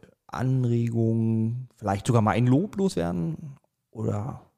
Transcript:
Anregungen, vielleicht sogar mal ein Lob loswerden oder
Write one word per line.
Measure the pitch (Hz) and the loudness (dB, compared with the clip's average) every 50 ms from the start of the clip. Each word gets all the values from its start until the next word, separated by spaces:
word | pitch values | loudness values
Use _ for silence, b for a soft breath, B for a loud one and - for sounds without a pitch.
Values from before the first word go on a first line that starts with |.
| - - _ _ _ | -16 -18 _ _ _
Anregungen, | _ - 73 117 131 131 131 127 120 120 120 117 117 117 117 113 113 113 113 113 113 113 113 110 113 117 123 127 - _ | _ -6 -4 -2 0 0 0 0 0 0 0 0 0 0 0 0 2 2 2 2 0 0 0 0 -2 -4 -6 -8 -12 _
vielleicht | - - 101 98 101 - | -8 -4 -2 -2 0 0
sogar | - 120 120 107 | 2 2 4 4
mal | 107 87 | 4 4
ein | 104 123 | 4 4
Lob | 123 127 143 190 214 - | 4 4 4 2 0 -2
loswerden | 202 196 190 - - 170 170 180 175 170 165 156 - 165 147 139 - _ _ _ _ _ _ | -2 -2 0 0 0 -2 -2 -2 -2 -2 -4 -4 -6 -10 -14 -16 -18 _ _ _ _ _ _
oder | - - 110 110 104 104 104 135 127 - - _ _ | -10 -6 -4 -4 -4 -4 -4 -6 -10 -12 -16 _ _